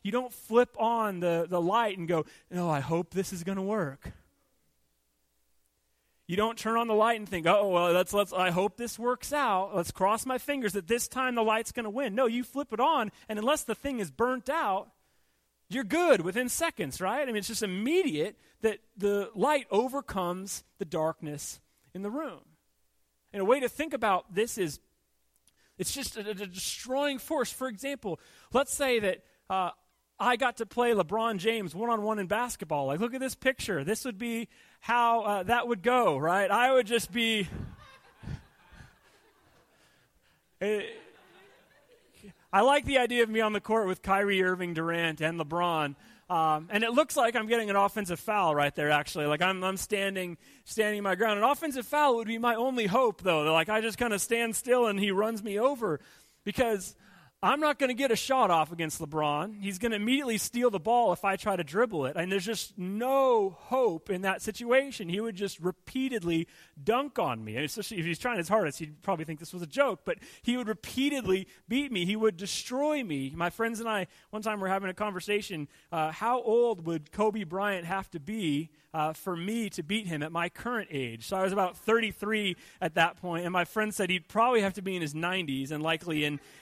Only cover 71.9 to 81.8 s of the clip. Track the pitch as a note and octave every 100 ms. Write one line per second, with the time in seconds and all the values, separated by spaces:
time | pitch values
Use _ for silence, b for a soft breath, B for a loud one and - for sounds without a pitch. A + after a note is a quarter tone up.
71.9 | G3 F3 G#3+ A3 E3+ G3 - - B3+ D4
72.9 | D4 G#3 C#3 C3+ E3+ F3 - A3+ A3 A3+
73.9 | G#3 E3 b b G#3+ A3 G#3 F#3 G3 F#3+
74.9 | F#3 G#3+ F3+ G3+ G#3 G3 D#3+ C#3+ b b
75.9 | E3 D#3 D#3 A3+ B3+ G#3+ A#3 A#3+ F#3 D#3+
76.9 | E3 D3+ G#3 G#3+ G#3+ E3 F#3 G3+ F#3 E3+
77.9 | G3 F#3+ E3 C#3+ A3 E3 C#3+ D#3+ b b
78.9 | D#3+ D#3 D#3 F#3+ E3+ F#3 A#3 G3+ - D3+
79.9 | A3 F#3 D3+ D#3 E3+ F3 - A#3+ A#3 F3
80.9 | C#3+ A#2+ A2+ - F#3+ F#3+ G3 F#3 -